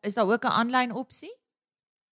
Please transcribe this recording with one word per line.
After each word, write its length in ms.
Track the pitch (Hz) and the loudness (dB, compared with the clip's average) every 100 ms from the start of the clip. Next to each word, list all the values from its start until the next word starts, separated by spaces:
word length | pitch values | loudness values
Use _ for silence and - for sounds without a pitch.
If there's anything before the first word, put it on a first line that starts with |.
is 120 | 208 | -6
daar 140 | 202 196 | 0 2
ook 160 | 226 247 | 2 2
'n 20 | |
aanlyn 440 | - 233 254 247 | 2 2 2 0
opsie? 400 | 233 262 - - 494 _ _ _ _ _ _ _ | -4 -8 -10 -14 -18 _ _ _ _ _ _ _